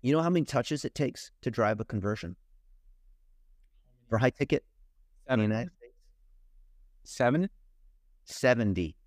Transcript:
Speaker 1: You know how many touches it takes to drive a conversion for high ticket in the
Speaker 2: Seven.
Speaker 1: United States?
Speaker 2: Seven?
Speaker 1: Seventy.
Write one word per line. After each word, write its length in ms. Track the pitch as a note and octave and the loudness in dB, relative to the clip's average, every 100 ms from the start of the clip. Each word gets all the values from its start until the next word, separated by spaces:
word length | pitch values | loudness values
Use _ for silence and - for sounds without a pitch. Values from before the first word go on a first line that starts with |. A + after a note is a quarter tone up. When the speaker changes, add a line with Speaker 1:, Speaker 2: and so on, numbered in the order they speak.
Speaker 1:
You 100 | B2+ | 2
know 80 | D3+ | 2
how 80 | E3 | 2
many 160 | F3+ D3+ | 2 2
touches 400 | - A#2+ D3 - | -2 -2 -4 -6
it 80 | |
takes 380 | - C#3+ - - _ | -4 -4 -4 -18 _
to 80 | - | -8
drive 300 | A#2 G#2+ G#2+ | 0 0 0
a 60 | A2 | -4
conversion 500 | G#2+ G2 G#2+ E2+ F2+ _ - _ - _ - _ - _ _ _ - _ _ _ _ _ | -4 -4 -4 -6 -14 _ -20 _ -20 _ -20 _ -20 _ _ _ -20 _ _ _ _ _
for 100 | A2 | 2
high 100 | B2+ | 2
ticket 340 | - C#3 - _ _ - _ _ _ - | 2 -2 -2 _ _ -20 _ _ _ -2
in 120 | B2+ | 0
the 40 | G#2+ | 2
Speaker 2:
Seven. 40 | |
Speaker 1:
United 220 | A2 D3 _ | 0 -4 _
States? 200 | A#2+ _ - _ _ - - - - - - _ | -20 _ -20 _ _ -20 -20 -20 -20 -20 -20 _
Speaker 2:
Seven? 460 | - - B2 C#3+ F#3+ - _ _ - _ _ _ - | -20 0 2 2 0 -6 _ _ -20 _ _ _ -18
Speaker 1:
Seventy. 680 | - C3 A#2+ G#2+ F2+ E2 - | -2 2 2 2 0 -4 -6